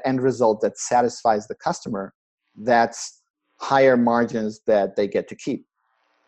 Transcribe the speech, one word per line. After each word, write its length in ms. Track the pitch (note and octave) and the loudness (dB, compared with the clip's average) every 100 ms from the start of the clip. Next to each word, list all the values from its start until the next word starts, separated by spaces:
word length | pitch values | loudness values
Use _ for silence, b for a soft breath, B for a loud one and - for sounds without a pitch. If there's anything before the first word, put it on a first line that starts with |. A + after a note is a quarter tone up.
| C3 | 0
end 160 | C3 | 0
result 400 | C3 A#2 C3 - | 0 2 2 2
that 160 | G2+ - | -2 -4
satisfies 680 | - B2 A#2+ - A#2 G#2+ G#2+ | -2 0 0 0 0 0 -4
the 80 | G#2 | -8
customer, 580 | D#3 F3+ C3+ G2+ F#2+ - _ _ _ - | -6 -6 -6 -8 -8 -14 _ _ _ -10
that's 680 | A2 A#2 A2+ - - - _ _ _ _ | 0 2 2 -2 -16 -16 _ _ _ _
higher 380 | - C3+ C3+ B2 | -2 4 6 4
margins 640 | A#2+ A#2 A#2 A#2 G#2+ A2 - | 4 2 0 -2 -6 -6 0
that 280 | G#2 F#2+ G#2 | 2 2 -2
they 120 | G2+ | -2
get 200 | G2+ - | -2 -6
to 60 | G#2 | -8
keep, 300 | - B2 - _ _ _ _ _ | -8 -8 -10 _ _ _ _ _